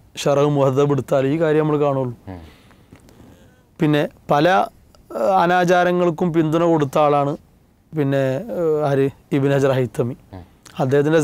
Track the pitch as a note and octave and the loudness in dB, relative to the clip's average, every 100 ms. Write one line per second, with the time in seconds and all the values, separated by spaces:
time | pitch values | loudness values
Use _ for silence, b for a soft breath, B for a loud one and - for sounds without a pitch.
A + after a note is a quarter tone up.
0 | - - D3+ C#3+ D3 C#3+ C3+ C3 C#3+ C#3 | -16 -6 -2 0 2 2 0 2 0 0
1 | A#2 C#3+ C3+ D#3+ D#3+ D3+ D#3 D3+ C#3+ C3+ | 0 -2 0 0 0 0 0 0 0 -2
2 | B2+ A2+ - F2+ D#2+ - - - - - | -4 -8 -16 -18 -18 -20 -20 -20 -20 -20
3 | - b b b b b b - D#3 D3 | -20 b b b b b b -4 0 0
4 | - - - D3 E3 G3 - - - - | -2 -6 -2 2 2 2 0 -8 -20 -20
5 | - E4 A3 F#3+ F3 F3+ F3 F3+ F3+ F3+ | -12 -4 0 2 2 2 2 2 2 0
6 | F3 D#3+ F3+ D#3+ D#3 E3 E3+ E3 C#3+ D#3+ | 0 -2 -2 -2 0 0 2 0 0 0
7 | D3 D3 C#3+ D#3 _ _ _ _ _ D#3 | 2 2 0 -4 _ _ _ _ _ -4
8 | C#3 C#3 C3+ C3 A#3 F#3 E3 D3+ D3 C#3 | -2 0 -2 -4 -6 -4 -2 -2 0 0
9 | C#3 - - D3 C#3 C#3 C#3 C3 B2 - | 0 -4 -6 -2 0 2 0 0 -2 -4
10 | A#2+ C3+ - F#2 F2 _ - - C#3 C#3+ | -6 -8 -16 -20 -20 _ -14 -6 0 0
11 | D3 D#3+ | 2 2